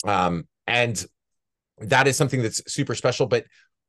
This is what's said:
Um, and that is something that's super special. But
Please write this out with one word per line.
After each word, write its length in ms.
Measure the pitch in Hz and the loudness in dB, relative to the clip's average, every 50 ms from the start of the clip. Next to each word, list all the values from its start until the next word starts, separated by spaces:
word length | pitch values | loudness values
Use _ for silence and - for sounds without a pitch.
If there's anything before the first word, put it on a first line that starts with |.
| - | -4
Um, 400 | 104 101 92 90 87 85 82 76 - _ _ _ - | 0 0 2 2 0 0 -4 -6 -10 _ _ _ -2
and 340 | 117 120 120 117 101 - - - _ _ _ _ _ _ _ _ _ _ _ _ _ _ | 0 0 0 0 -2 -6 -10 -12 _ _ _ _ _ _ _ _ _ _ _ _ _ _
that 280 | 110 101 135 131 135 | -2 2 2 4 4
is 100 | 139 127 | 4 2
something 260 | - 151 123 139 127 | 2 0 0 0 -2
that's 200 | 117 107 - - - - | -2 -2 -4 -6 -8 -6
super 220 | - - 135 - 117 | -6 -4 -4 -4 -4
special. 320 | - - 131 120 - 123 | -2 0 -2 0 0 0
But 200 | 104 123 117 - _ _ _ _ _ _ _ _ | 0 0 -2 -2 _ _ _ _ _ _ _ _